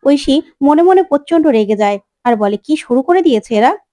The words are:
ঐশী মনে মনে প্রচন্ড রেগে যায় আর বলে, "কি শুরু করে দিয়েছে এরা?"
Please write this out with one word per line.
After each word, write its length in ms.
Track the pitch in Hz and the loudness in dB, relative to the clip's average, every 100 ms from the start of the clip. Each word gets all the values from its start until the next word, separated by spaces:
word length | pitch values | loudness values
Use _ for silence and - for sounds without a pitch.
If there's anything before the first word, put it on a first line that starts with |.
ঐশী 300 | 277 285 - 277 - _ | 0 -2 0 -2 -4 _
মনে 200 | 277 302 | 0 2
মনে 200 | 349 381 | 4 2
প্রচন্ড 420 | 381 285 285 330 311 | 0 -4 -2 0 0
রেগে 300 | 226 202 208 | 0 -2 -2
যায় 200 | 208 202 _ _ | -2 -4 _ _
আর 80 | 247 233 | -4 -2
বলে, 200 | 208 208 | -2 -4
"কি 160 | - 302 | -4 -6
শুরু 240 | - 247 | -2 -2
করে 180 | 262 359 | 0 0
দিয়েছে 300 | 339 269 - | 2 -2 -2
এরা?" 180 | 214 240 403 _ | 0 0 -2 _